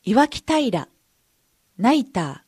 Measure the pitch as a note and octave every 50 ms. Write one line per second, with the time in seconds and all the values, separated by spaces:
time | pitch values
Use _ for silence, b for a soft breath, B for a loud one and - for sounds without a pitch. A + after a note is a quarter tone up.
0 | _ F3+ G#3 B3+ D4 D4 - - _ - D#4 D#4 D4 A#3+ F3+ D#3+ - _ _ _
1 | _ _ _ _ _ _ _ _ _ _ _ _ _ _ _ - F#3+ B3 D4+ D4+
2 | - - - F#3 D#3+ C#3+ C3+ - _